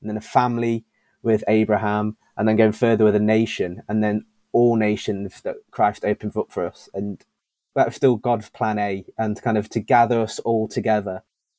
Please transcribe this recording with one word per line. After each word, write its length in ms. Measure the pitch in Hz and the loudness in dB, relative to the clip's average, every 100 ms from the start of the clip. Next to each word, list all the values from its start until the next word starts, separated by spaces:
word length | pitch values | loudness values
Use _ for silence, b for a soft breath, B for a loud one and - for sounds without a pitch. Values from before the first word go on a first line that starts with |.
and 80 | 107 | -8
then 80 | 107 | -8
a 60 | |
family 600 | - 131 123 117 117 117 - _ _ _ | -2 0 0 0 -2 -2 -6 _ _ _
with 220 | 113 107 - | 0 0 2
Abraham, 680 | 110 107 104 107 104 107 107 _ - | 2 2 0 0 -2 -2 -6 _ -2
and 100 | 110 | 0
then 80 | 110 | 4
going 160 | 110 | 4
further 320 | 104 117 110 | 4 2 4
with 120 | 107 101 | 4 4
a 40 | |
nation, 640 | 107 110 113 - 90 90 - | 4 2 0 -2 -6 -6 -4
and 140 | 107 | -2
then 220 | 107 104 - _ _ | 0 -2 -6 _ _
all 240 | 120 120 113 | 2 4 4
nations 680 | 107 107 - 98 98 - | 0 -2 -4 -6 -6 -10
that 140 | 98 - _ | -10 -10 _
Christ 340 | - 104 101 | -2 -2 0
opens 320 | 104 104 104 107 | -2 -2 -4 -6
up 140 | - | -6
for 140 | - 87 | -4 -6
us. 220 | - - | -8 -12
And 280 | 98 101 95 _ _ _ _ _ | -8 -8 -8 _ _ _ _ _
that's 220 | 135 120 - | -2 -2 2
still 200 | 135 113 | 2 2
God's 320 | 123 117 101 | 0 -2 -4
plan 300 | - 110 107 | -6 -4 -2
A, 260 | 104 98 - - | -2 -4 -8 -6
and 240 | 110 104 | -4 -4
kind 160 | 120 110 | -2 -2
of 100 | 104 | -2
to 100 | 113 | -4
gather 400 | - 123 113 117 | 2 4 4 2
us 180 | 110 - | -2 -4
all 300 | 113 113 110 | -2 -2 -2
together 540 | - 110 107 98 92 - _ _ | -4 -2 -2 -2 -8 -12 _ _